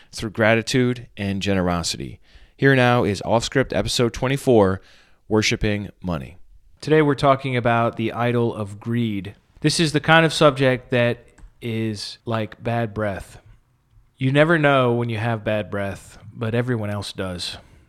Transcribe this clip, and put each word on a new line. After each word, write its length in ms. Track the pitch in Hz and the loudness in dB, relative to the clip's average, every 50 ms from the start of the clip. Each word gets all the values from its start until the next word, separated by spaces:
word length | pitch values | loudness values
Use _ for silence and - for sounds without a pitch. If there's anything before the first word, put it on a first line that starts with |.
| - - | -20 -18
through 200 | - - - 110 | -12 -10 -10 -8
gratitude 760 | 92 - 113 107 113 113 110 - - 131 123 123 123 120 120 - - | -2 2 2 4 4 2 0 0 0 2 2 2 0 -4 -8 -16 -10
and 240 | - 101 98 98 98 | -8 -4 -4 -4 -2
generosity. 800 | 92 101 98 95 90 90 87 85 85 - - 57 67 64 58 - _ _ - - - _ _ | -2 0 0 0 2 0 0 -2 -2 -4 -6 -6 -8 -12 -12 -16 _ _ -20 -20 -20 _ _
Here 180 | - - 139 135 | 0 2 4 4
now 300 | 131 123 123 120 123 101 | 4 4 4 2 2 2
is 180 | 95 101 87 - | 0 -2 -2 -2
Off 220 | - 104 117 - | 0 0 0 0
Script 280 | - - 131 127 - - | 0 -2 -2 -2 0 -2
episode 400 | 92 104 - - - 123 117 - | -2 -2 -2 0 0 0 0 0
twenty-four, 680 | - - 127 139 139 - - 123 110 101 95 95 95 - - - - _ _ _ _ _ - | -2 -4 -4 -4 -2 2 4 6 6 6 4 2 -2 -8 -16 -20 -20 _ _ _ _ _ -2
Worshipping 640 | 107 110 107 - 117 107 - 107 104 104 104 92 - _ - | 0 0 2 0 0 -2 -2 -2 -2 -4 -6 -10 -14 _ -8
Money. 360 | 90 85 76 65 62 - - - - - - _ - - - | -6 -6 -6 -6 -10 -18 -20 -20 -20 -20 -20 _ -20 -20 -10
Today 220 | - 143 151 156 156 | -2 2 4 4 4
we're 120 | 147 139 | 4 2
talking 420 | 131 - 139 135 131 - 139 127 | 2 4 2 2 2 0 -4 -4
about 400 | 123 117 120 117 117 117 117 - | 0 0 0 2 2 0 0 -2
the 160 | - 113 110 73 | -2 -4 -4 -2
idol 400 | 110 120 123 120 120 117 117 - | -2 -2 0 0 0 0 -2 -2
of 280 | 104 107 101 104 101 | -4 -8 -10 -10 -12
greed. 560 | - 117 117 120 117 113 104 98 90 98 - _ _ _ _ - | -8 -4 -2 -2 -2 -2 -4 -4 -8 -10 -14 _ _ _ _ -4
This 180 | - 156 151 - | -2 -2 0 0
is 140 | 170 151 139 | -2 0 0
the 80 | 151 | 0
kind 260 | - - 160 165 165 | 4 4 6 6 6
of 60 | 160 - | 4 4
subject 580 | - 165 151 131 131 139 131 127 120 117 - | 4 4 4 4 4 0 0 0 0 -4 -2
that 340 | 131 123 120 120 113 - - _ _ - - - _ - | 0 2 2 2 0 -4 -10 _ _ -20 -20 -20 _ -12
is 580 | - 120 113 113 113 110 107 101 - - - - - | -8 -6 -4 -4 -4 -4 -4 -6 -10 -12 -14 -12 -8
like 380 | 117 113 113 110 104 - - - | -6 -4 -4 -4 -6 -8 -10 -6
bad 320 | 120 117 117 117 107 101 | -4 -4 -2 -4 -4 -4
breath. 460 | 107 107 104 95 90 - - - - _ - - _ _ _ _ _ _ _ _ _ _ _ _ | -4 -4 -4 -4 -6 -12 -18 -20 -20 _ -20 -20 _ _ _ _ _ _ _ _ _ _ _ _
You 160 | - 135 131 135 | -4 -2 0 4
never 260 | 143 151 160 175 160 | 4 4 4 4 4
know 360 | 151 143 139 135 127 123 120 | 4 4 4 4 4 2 2
when 140 | 120 120 117 | 0 0 -2
you 100 | 113 104 | -4 -4
have 260 | 110 120 117 110 104 | -2 -2 -4 -4 -2
bad 260 | 110 107 107 104 85 | -2 -2 -2 -2 -4
breath, 480 | - 101 98 98 95 - - - - - - - - | -4 -6 -4 -6 -6 -10 -14 -20 -20 -20 -20 -18 -12
but 220 | 117 120 110 110 | -8 -6 -4 -2
everyone 360 | 120 120 123 123 113 107 104 | -2 -2 -2 -2 -4 -4 -4
else 220 | 104 104 95 - - | -6 -6 -8 -10 -8
does. 440 | - 98 92 90 90 - - - - - - - - _ | -8 -8 -6 -6 -8 -8 -10 -12 -14 -18 -20 -20 -20 _